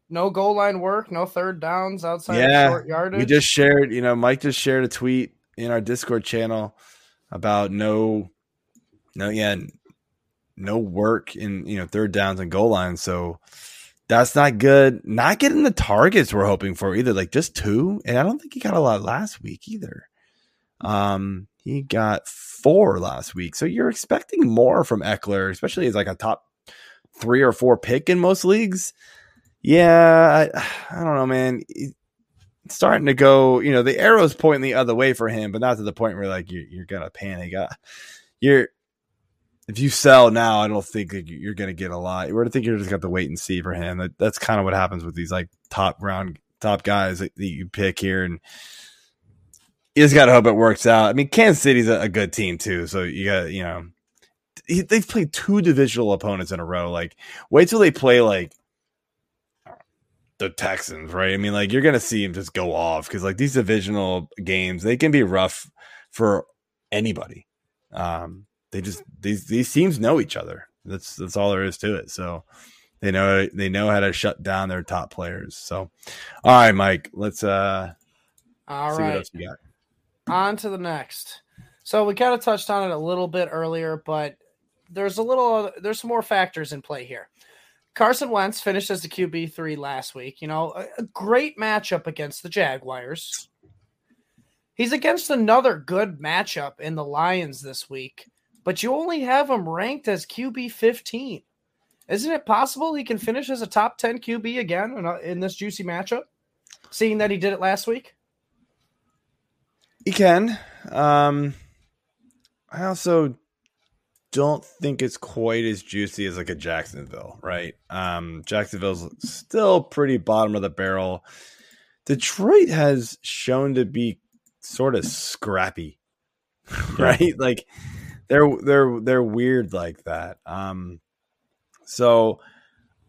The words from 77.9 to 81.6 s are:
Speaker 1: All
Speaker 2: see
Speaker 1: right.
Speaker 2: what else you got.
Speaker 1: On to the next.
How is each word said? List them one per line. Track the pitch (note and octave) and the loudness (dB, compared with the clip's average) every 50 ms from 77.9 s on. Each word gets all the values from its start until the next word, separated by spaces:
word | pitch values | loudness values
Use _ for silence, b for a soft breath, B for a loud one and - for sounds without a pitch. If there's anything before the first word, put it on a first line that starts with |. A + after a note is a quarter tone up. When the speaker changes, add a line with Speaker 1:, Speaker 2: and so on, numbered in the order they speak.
| E2+ _ _ _ _ _ _ _ _ _ _ _ _ _ _ - | -12 _ _ _ _ _ _ _ _ _ _ _ _ _ _ -14
Speaker 1:
All | C#3+ C#3+ C#3+ D3+ D3+ | -10 -8 -6 -6 -4
Speaker 2:
see | D3+ | -4
Speaker 1:
right. | D#3+ D#3 | -2 -4
Speaker 2:
what | D3+ D3 | -4 -6
else | - - - | -8 -10 -14
you | E2+ E2+ | -16 -16
got. | - C2 - _ _ _ _ _ _ _ _ _ _ _ _ _ - E3+ | -16 -16 -18 _ _ _ _ _ _ _ _ _ _ _ _ _ -4 -2
Speaker 1:
On | F3+ F#3+ G3+ G#3 | 0 0 -2 -2
to | G3 - G#3+ | -6 -8 -10
the | G3 F#3 | -10 -8
next. | F3+ F3 E3 D3 B2+ - - - - - - - _ b b b | -8 -8 -8 -8 -10 -12 -16 -18 -18 -18 -20 -20 _ b b b